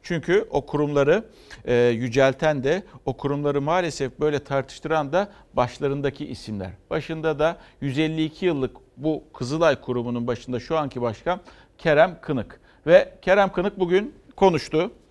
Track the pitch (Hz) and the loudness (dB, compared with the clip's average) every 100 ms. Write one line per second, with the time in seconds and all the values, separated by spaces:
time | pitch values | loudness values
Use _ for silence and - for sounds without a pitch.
0 | - 175 - 202 - 143 - 147 147 143 | -4 -6 2 0 2 -6 -4 -2 0 2
1 | 139 185 226 - - - - 123 120 113 | 2 2 0 -20 -20 -14 -2 2 2 2
2 | 123 123 135 127 156 147 131 180 - - | -2 2 2 2 0 0 0 -2 -4 -10
3 | - 127 143 143 143 143 143 175 175 - | -10 -6 -4 -2 -2 -2 0 -2 -2 -4
4 | 135 - 151 143 - 139 131 - 151 160 | -8 -2 -2 -2 -2 -4 -4 -12 -2 -2
5 | 143 165 202 - _ - 120 - 143 139 | 0 -2 -2 -10 _ -4 -4 -2 -4 -2
6 | 139 135 151 131 - 104 90 90 _ 160 | -4 -6 -12 -12 -10 -10 -10 -14 _ -8
7 | - 160 156 147 156 170 - _ 139 131 | -6 -4 -4 0 -2 -2 -16 _ -4 -2
8 | 160 160 156 - 185 147 127 - _ - | -2 0 -4 -2 -2 0 -4 -8 _ -6
9 | 151 156 - - 123 156 165 135 - 123 | -4 -4 -8 -10 -6 2 2 2 -2 -4
10 | 120 120 120 117 - 123 - 160 143 127 | -4 -4 -4 -6 -6 -8 -4 -4 -4 -4
11 | 120 107 - 190 - - _ _ 170 147 | -6 -4 -4 -6 -8 -20 _ _ 2 6
12 | 180 170 - 135 101 - _ _ 147 180 | 4 2 -6 -4 -6 -16 _ _ 6 6
13 | - - - 202 190 185 190 190 180 185 | 6 -6 2 2 2 0 -4 -2 0 0
14 | 226 - - - 190 160 - 156 180 - | 0 -14 -20 2 4 4 -2 -2 -2 -8
15 | _ | _